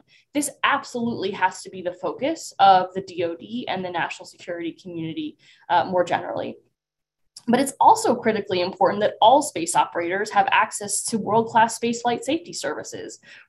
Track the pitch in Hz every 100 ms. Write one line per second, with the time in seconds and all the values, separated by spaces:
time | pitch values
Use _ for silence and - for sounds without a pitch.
0 | _ _ _ 294 294 - - 269 - 240
1 | 233 202 190 196 185 - - 185 175 -
2 | 180 151 277 320 - - 196 185 180 190
3 | 190 175 170 170 196 240 - 190 180 165
4 | - - 185 - - 170 165 - 185 170
5 | 160 160 151 - _ _ - 170 - 180
6 | 175 147 - 78 117 - _ _ _ _
7 | _ _ _ - - 247 277 - 427 440
8 | 403 233 226 208 202 185 180 190 180 202
9 | 208 - 214 285 285 170 165 156 147 170
10 | 170 190 214 208 196 185 220 - 202 -
11 | - 220 190 220 226 226 220 - 240 233
12 | 240 233 - 330 - 165 - - - 101
13 | 90 - - -